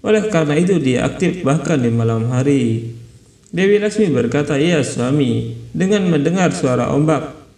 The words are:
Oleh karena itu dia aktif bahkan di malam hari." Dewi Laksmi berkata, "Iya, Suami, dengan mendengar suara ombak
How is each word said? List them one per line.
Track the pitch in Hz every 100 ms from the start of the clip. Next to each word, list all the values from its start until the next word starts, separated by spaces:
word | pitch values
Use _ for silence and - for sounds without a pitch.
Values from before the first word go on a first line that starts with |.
Oleh | - 214 196
karena | 170 151 147
itu | 180 185
dia | 131 123 139
aktif | - 180 180 139
bahkan | 151 - 156
di | 120
malam | 117 113 113 113
hari." | 127 135 139 117 113 - - - - - _ _
Dewi | 170 190 208
Laksmi | 208 208 202
berkata, | 127 120 117 107 143
"Iya, | 160 165
Suami, | 127 - 123 147 131 113 113 - -
dengan | 160 185 208 185
mendengar | 160 147 180 175
suara | 175 139 127 120
ombak | 143 156 143 147 - -